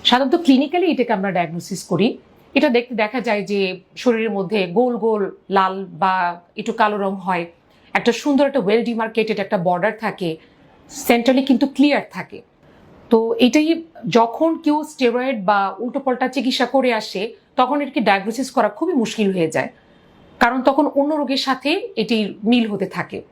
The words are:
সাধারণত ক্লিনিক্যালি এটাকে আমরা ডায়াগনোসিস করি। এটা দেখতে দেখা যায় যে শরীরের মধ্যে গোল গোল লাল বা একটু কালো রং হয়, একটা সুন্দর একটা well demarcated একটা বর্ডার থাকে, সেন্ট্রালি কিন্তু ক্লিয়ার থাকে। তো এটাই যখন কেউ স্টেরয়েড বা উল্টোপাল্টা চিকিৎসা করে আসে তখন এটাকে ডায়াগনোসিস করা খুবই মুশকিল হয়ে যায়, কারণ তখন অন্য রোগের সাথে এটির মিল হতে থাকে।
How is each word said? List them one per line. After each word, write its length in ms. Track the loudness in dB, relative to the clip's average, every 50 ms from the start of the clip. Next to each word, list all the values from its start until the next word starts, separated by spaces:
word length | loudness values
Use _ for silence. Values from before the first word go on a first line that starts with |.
| 2
সাধারণত 320 | 2 2 2 4 2 0 2 4
ক্লিনিক্যালি 440 | 4 4 4 2 0 0 0 0 0
এটাকে 220 | 0 0 0 0 0
আমরা 180 | -2 -2 -2
ডায়াগনোসিস 520 | -2 -2 -2 -2 -6 -10 -8 -8 -10 -10 -6
করি। 340 | -4 0 0 0 0 0 -4 _ _ _ _ _ _ 0
এটা 160 | 2 2 4
দেখতে 260 | 2 0 -2 -2 -2
দেখা 260 | -2 -2 -2 -2 -6
যায় 220 | -2 -2 -2 -2 -2
যে 360 | -2 -2 -2 -2 -2 -4 -8 _ _ _
শরীরের 360 | -2 0 0 2 2 -2 -2
মধ্যে 360 | -2 -4 -4 -2 0 -2 -2
গোল 300 | 0 2 0 2 2 0
গোল 340 | 0 0 0 0 0 -2 -4 -6 _ _ 0
লাল 360 | 2 2 2 2 -2 -6 -10
বা 560 | -12 -6 -2 0 0 0 0 -2 -2 -4 -8 _ _ _
একটু 160 | -8 -8 -6 0
কালো 240 | 0 0 0 0
রং 180 | -2 -2 -4 -4
হয়, 300 | -4 -4 -4 -2 -2 -4 -8 -12 _ _ _ _ _ _ _ -6
একটা 180 | 0 0 0
সুন্দর 360 | 0 0 0 0 2 2 2
একটা 120 | 2 0 -2
well 240 | 0 2 2 2 0 -2
demarcated 520 | -4 -4 -6 -4 -2 -2 -2 -2 -2 -4 -2
একটা 120 | -2 -2
বর্ডার 400 | -2 0 0 0 0 0 -2 -4
থাকে, 400 | -4 -6 -6 -6 -4 -6 -6 -6 -6 -12 _ _ _ _ _ _ _ _ -20
সেন্ট্রালি 520 | -16 -8 0 2 2 4 4 2 2 2
কিন্তু 260 | 2 2 2 2 2
ক্লিয়ার 340 | -2 2 2 2 4 2 0 -2 -6
থাকে। 300 | -12 -14 -14 _ -16 -20 _ _ _ _ _ _ _ _ -20 -20 -20 -20 -2 2
তো 260 | 2 2 2 0 2 4
এটাই 440 | 4 4 6 4 2 2 0 -2 -4 -14 _ -10 -8 2
যখন 480 | 4 4 4 4 2 0 0 0 0 0 0
কেউ 200 | 0 0 0 -2
স্টেরয়েড 640 | -6 -4 0 0 0 0 0 -2 -2 -4 -2 0
বা 300 | 2 2 2 2 -2 -4 -6
উল্টোপাল্টা 480 | -8 -6 -6 -4 -2 -2 -2 0 -2
চিকিৎসা 380 | -2 -2 -2 -2 -2 0 0 -2
করে 280 | 2 2 2 2 2 0
আসে 400 | -2 -4 -6 -6 -6 -6 -8 -10 _ _ _ _
তখন 260 | 0 0 2 2 -2
এটাকে 180 | -4 -4 -4 0
ডায়াগনোসিস 520 | 2 4 2 2 2 -4 -4 -4 -6 -2
করা 180 | 0 0 0 0
খুবই 240 | 0 -2 -4 0 0
মুশকিল 380 | 0 0 0 0 0 0 0 2
হয়ে 120 | 0 -2
যায়, 220 | 0 0 -2 -4 -4 -10 _ _ _ _ _ _ _ _ _ _ _ -2 0
কারণ 220 | 0 2 2 2
তখন 260 | 2 2 2 4 0
অন্য 260 | 2 2 0 0 0 0
রোগের 240 | -2 -2 -2 -2
সাথে 520 | -2 -2 -2 -4 -2 -2 -2 -2 -2 -4 -6 -4
এটির 400 | -6 -2 0 0 -2 -2 -4 -6 -4 0
মিল 220 | 2 2 2 2 0
হতে 140 | -2 -4 -4
থাকে। 360 | -6 -4 -8 -8 -8 -10 -14 -14 _